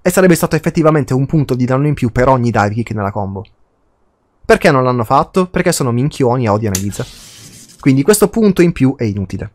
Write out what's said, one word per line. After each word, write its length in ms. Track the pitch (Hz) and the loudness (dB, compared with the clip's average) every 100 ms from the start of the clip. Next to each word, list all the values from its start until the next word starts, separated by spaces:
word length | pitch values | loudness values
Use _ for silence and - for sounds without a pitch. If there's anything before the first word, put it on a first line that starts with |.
e 80 | 185 | 0
sarebbe 260 | 196 185 | 2 4
stato 200 | 165 165 | 2 0
effettivamente 580 | 156 170 170 156 151 127 | -2 -2 0 2 2 0
un 120 | 127 | -2
punto 280 | 139 160 131 | 0 -2 -2
di 120 | 127 | -2
danno 220 | 123 131 147 | 0 0 0
in 60 | |
più 180 | 143 120 | -2 -2
per 160 | 120 131 | 2 2
ogni 240 | 131 120 | 2 2
dive 200 | 107 104 | 0 -2
kick 200 | 107 110 | -2 -6
nella 200 | 107 98 | -6 -6
combo. 340 | 104 98 98 95 _ _ _ _ _ _ _ _ _ | -6 -8 -10 -14 _ _ _ _ _ _ _ _ _
Perché 280 | - 220 190 | 0 2 4
non 120 | 131 | 2
l'hanno 200 | 127 123 | 2 -2
fatto? 440 | 110 135 170 190 180 | 0 0 0 -2 -2
Perché 240 | 180 180 | -2 -2
sono 200 | - 131 | -2 -2
minchioni 540 | 120 143 - 127 127 | -2 -2 0 0 0
e 40 | 147 | 0
odiano 260 | 107 110 | 0 -2
Eliza. 300 | 95 101 - 127 - - - - - - _ | -4 -6 -8 -12 -16 -20 -20 -20 -20 -20 _
Quindi 220 | 143 135 | 0 2
questo 260 | 139 208 196 | 2 2 2
punto 340 | 226 214 185 | 2 0 2
in 100 | 175 | 0
più 240 | - 131 - | 2 0 0
è 60 | |
inutile. 480 | 110 101 92 90 78 | -4 -4 -8 -8 -12